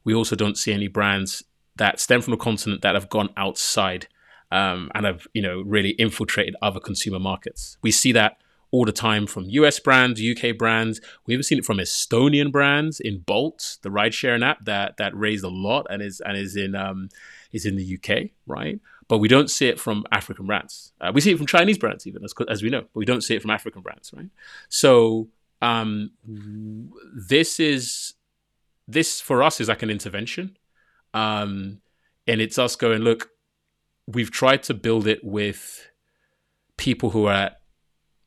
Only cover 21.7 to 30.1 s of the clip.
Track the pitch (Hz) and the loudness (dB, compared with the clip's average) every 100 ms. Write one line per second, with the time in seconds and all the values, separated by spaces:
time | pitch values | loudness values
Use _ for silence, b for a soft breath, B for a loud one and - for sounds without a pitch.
21.7 | 214 113 92 - 98 101 - 120 110 110 | 2 0 -4 -12 -14 -10 -6 -4 -2 -2
22.7 | 131 - 113 104 123 - 113 107 110 113 | -2 -6 -4 0 0 0 -2 0 -2 -2
23.7 | 95 90 - - - 180 _ B B B | -14 -16 -18 -18 -18 -18 _ B B B
24.7 | - 143 123 113 113 110 _ _ - 117 | 2 8 8 6 2 -4 _ _ -4 0
25.7 | 113 110 104 104 _ 113 107 104 107 107 | 0 -2 -4 -8 _ -18 -16 -14 -12 -12
26.7 | 110 131 - - 120 92 139 160 - 156 | -14 -16 -20 -18 -12 2 4 4 0 0
27.7 | 135 117 - - - _ _ _ _ _ | 0 -4 -8 -12 -16 _ _ _ _ _
28.7 | _ - 135 160 - - 127 151 - 113 | _ -4 0 0 -2 0 4 4 2 -2
29.7 | 107 110 104 101 | -2 -2 -6 -6